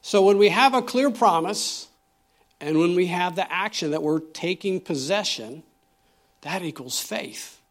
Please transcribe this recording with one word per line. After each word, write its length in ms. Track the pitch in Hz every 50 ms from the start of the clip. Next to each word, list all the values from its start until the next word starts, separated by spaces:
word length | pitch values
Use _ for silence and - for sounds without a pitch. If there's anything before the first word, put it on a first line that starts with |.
So 200 | _ - - 202
when 160 | 190 196 202
we 120 | 196 208 202
have 240 | - 220 262 269 254
a 80 | 254
clear 280 | 247 - - 247 277 285
promise 760 | 220 - 240 208 170 165 165 147 - - - - - - - _ _ _ _ _ _ _ _ _ _ _ _ _ _ _
and 180 | 147 147 156
when 180 | 156 170 170 175
we 120 | 175 185
have 280 | 180 175 180 180 180 165
the 140 | 180 180 -
action 420 | 165 180 196 214 - - 170 151
that 120 | 147 160 147
we're 160 | 151 160 160
taking 640 | 156 160 - - - 170 190 - - 196 185 185
possession, 800 | 185 - 170 139 131 143 196 208 202 - - - 113 110 131 165 - _ _ _ _ _ _ _ _ _ _ _ _ _ _ _
that 200 | - - 170 190
equals 380 | 180 160 - - 127 127 - -
faith. 640 | - - 214 - 143 - - - - - - _ _ _